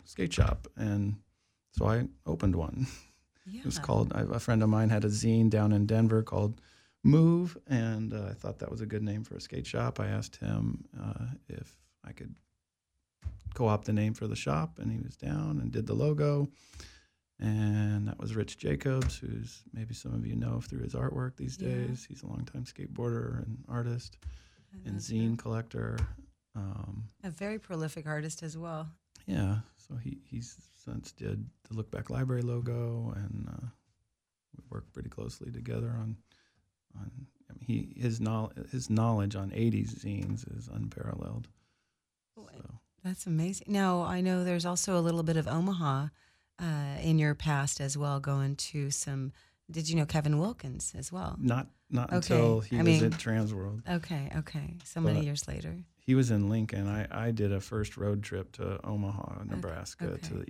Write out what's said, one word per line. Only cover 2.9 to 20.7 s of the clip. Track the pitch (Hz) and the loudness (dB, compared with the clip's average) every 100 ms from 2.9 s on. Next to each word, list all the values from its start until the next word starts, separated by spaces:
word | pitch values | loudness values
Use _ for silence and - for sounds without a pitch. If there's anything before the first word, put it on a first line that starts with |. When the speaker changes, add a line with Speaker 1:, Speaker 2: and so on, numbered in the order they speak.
Speaker 1:
<laughs> | - - _ _ _ - | -4 -18 _ _ _ -14
It | 214 139 | -8 -4
was | 143 | -4
Speaker 2:
Yeah. | |
Speaker 1:
called, | - 55 55 | 2 4 4
I, | - - | 0 -2
a | - | -2
friend | - 113 | 2 6
of | 110 | 6
mine | 107 110 | 6 6
had | 110 | 4
a | 104 | 2
zine | 107 113 113 110 | 2 6 8 8
down | 107 104 | 8 6
in | 104 104 | 6 6
Denver | 113 113 110 | 6 6 6
called | 110 98 104 113 - - _ _ | 4 2 2 0 -12 -20 _ _
Move, | 135 151 165 170 175 - - | 8 10 10 6 2 -4 0
and, | 127 113 110 110 | 2 2 0 -2
uh, | 107 98 | -2 -4
I | |
thought | 101 101 98 | -6 -6 -6
that | 104 | -6
was | 113 | -6
a | 110 | -4
good | 107 | -2
name | 104 104 | -2 -2
for | 110 - | -6 -10
a | |
skate | - - - | -10 -8 -4
shop. | 113 120 117 | -2 0 0
I | 104 | -2
asked | 104 107 - | -2 -4 -6
him, | - 53 57 - - - | -2 0 0 -2 -6 -8
uh, | 52 - 117 131 - | -6 -6 -6 -8 -10
if | - - - _ _ | -12 -12 -16 _ _
I | - | -20
could | - - - _ _ _ _ _ _ _ _ - - - | -16 -16 -16 _ _ _ _ _ _ _ _ -10 -10 -8
co-opt | - 113 104 - | 0 4 2 2
the | |
name | 107 107 | 2 2
for | 110 110 | 0 -4
the | 110 | -4
shop, | - 147 165 - | 0 0 0 -4
and | - | -4
he | 113 | -4
was | 117 127 | -6 -8
down | 135 151 156 151 | -4 -2 -2 -2
and | 117 | -2
did | 120 110 | -2 -2
the | |
logo. | 110 143 147 147 143 143 - - - - - _ _ _ - | 2 2 2 2 2 0 -4 -20 -20 -20 -20 _ _ _ -4
And | 107 107 107 104 104 104 107 | 0 2 2 2 2 2 -2
that | - | -4
was | - 110 | -4 -2
Rich | 101 - | -4 -4
Jacobs, | - 143 139 131 127 - | -2 0 0 2 0 -2
who's | 120 113 113 - - | -6 -6 -8 -14 -14
maybe | 113 113 | -10 -8
some | 117 - | -8 -6
of | - 110 | -4 -2
you | 110 | -2
know | - 117 | -2 -2
through | 117 | -4